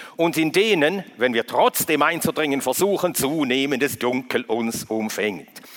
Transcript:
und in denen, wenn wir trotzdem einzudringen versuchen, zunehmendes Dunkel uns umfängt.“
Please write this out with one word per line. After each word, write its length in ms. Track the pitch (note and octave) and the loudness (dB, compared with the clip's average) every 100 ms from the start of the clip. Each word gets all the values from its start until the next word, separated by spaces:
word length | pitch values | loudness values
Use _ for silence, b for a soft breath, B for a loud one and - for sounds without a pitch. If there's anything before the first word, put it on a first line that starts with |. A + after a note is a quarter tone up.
| B - | B -2
und 200 | E3+ D#3+ | 0 2
in 140 | D#3+ | 2
denen, 520 | F3+ A3 F#3+ D3 G3 F#3 - | 2 2 4 2 0 -8 -2
wenn 180 | B2 A#2 | 0 0
wir 100 | - | 0
trotzdem 560 | A#2+ A#3 - - D3+ | 2 2 2 0 2
einzudringen 600 | D3 E3+ E3 D3 D3+ C#3 | 2 2 -2 -2 -2 0
versuchen, 520 | C3 B2+ F#3+ F3+ F3+ D3 | -2 0 2 2 0 0
zunehmendes 840 | A#3 A3 C3+ C3 C#3 C3 C#3 - | -2 0 0 0 0 0 -2 -2
Dunkel 460 | A#2+ B2+ B2+ A#2+ B2+ | -2 -2 -2 -4 -2
uns 400 | A2+ A2+ A2+ - | -2 -2 -4 -6
umfängt.“ 760 | A2 A2 - G#2 C3 - - B | -4 -4 -4 -4 -6 -12 -20 B